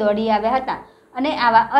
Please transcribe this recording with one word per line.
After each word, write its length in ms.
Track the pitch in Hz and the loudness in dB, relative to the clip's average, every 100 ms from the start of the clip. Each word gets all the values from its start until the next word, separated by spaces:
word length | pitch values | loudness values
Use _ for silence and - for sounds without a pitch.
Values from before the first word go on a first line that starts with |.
દોડી 260 | 214 208 220 | 2 0 0
આવ્યા 300 | 214 220 262 | 0 0 -2
હતા 180 | 262 165 - _ _ | -4 -10 -10 _ _
અને 180 | 254 285 294 | -6 -4 -2
આવા 260 | 240 226 226 262 | 2 2 4 2